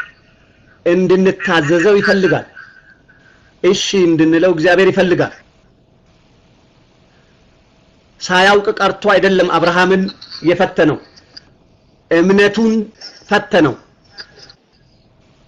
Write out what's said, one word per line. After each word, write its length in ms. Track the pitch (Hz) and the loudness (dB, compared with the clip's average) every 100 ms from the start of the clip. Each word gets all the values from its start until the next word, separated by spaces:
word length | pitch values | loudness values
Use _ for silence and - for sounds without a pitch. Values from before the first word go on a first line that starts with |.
| - _ _ _ _ _ _ _ 170 | -8 _ _ _ _ _ _ _ -2
እንድንታዘዘው 1080 | 180 180 185 190 - 185 170 147 170 190 202 | 0 0 2 0 -2 -2 -2 0 0 2 2
ይፈልጋል። 500 | 202 190 185 139 - - - - _ _ _ _ _ _ _ _ | 0 0 0 -2 -6 -18 -20 -20 _ _ _ _ _ _ _ _
እሺ 240 | 180 190 - 196 | -2 -2 -2 0
እንድንለው 480 | 170 160 160 165 185 | 0 2 2 2 0
እግዚአብሔር 380 | 160 175 175 190 | 0 0 2 2
ይፈልጋል። 460 | 190 180 156 123 - _ _ _ _ _ _ _ _ _ _ _ _ _ _ _ _ _ _ _ _ _ _ _ _ _ _ _ _ | 2 0 0 -4 -8 _ _ _ _ _ _ _ _ _ _ _ _ _ _ _ _ _ _ _ _ _ _ _ _ _ _ _ _
ሳያውቅ 460 | - 180 196 208 208 | -4 0 2 2 0
ቀርቶ 300 | 214 196 190 202 | -2 -4 -2 0
አይደለም 380 | 185 196 190 180 | 0 2 0 0
አብርሃምን 500 | 160 165 175 185 190 190 - - - | 0 0 0 0 0 -2 -8 -20 -6
የፈተነው፣ 560 | 156 175 180 - 156 123 - _ _ - _ _ _ _ _ _ - | -2 0 -2 0 0 -2 -8 _ _ -20 _ _ _ _ _ _ -4
እምነቱን 640 | 165 185 196 202 214 226 220 208 - - - | 0 2 2 2 0 -2 -2 -6 -12 -20 -18
ፈተነው፣ 500 | - 202 - 180 151 110 _ _ _ - - - - _ _ _ _ _ _ _ _ _ | -4 -4 0 0 0 -2 _ _ _ -20 -20 -20 -20 _ _ _ _ _ _ _ _ _